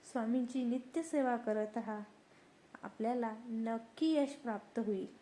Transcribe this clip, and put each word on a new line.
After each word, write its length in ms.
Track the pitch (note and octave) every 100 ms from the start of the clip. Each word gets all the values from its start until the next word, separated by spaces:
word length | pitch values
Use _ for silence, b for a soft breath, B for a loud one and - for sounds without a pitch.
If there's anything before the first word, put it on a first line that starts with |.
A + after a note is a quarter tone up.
| -
स्वामींची 520 | B3+ A3 B3+ A#3+ C4
नित्यसेवा 720 | A#3+ B3+ - E4 D#4+ D4+ B3+ A#3+
करत 300 | A#3 G#3+ G#3+ A#3
राहा. 240 | G#3 G#3 G#3 - - B B B B -
आपल्याला 520 | G3+ - A3 B3 A3+ A3 A#3+
नक्की 680 | A3+ A3+ A3+ A3+ - D#4+
यश 160 | D#4 C#4
प्राप्त 500 | - A#3+ G#3 - -
होईल. 260 | G#3+ G3 F#3 -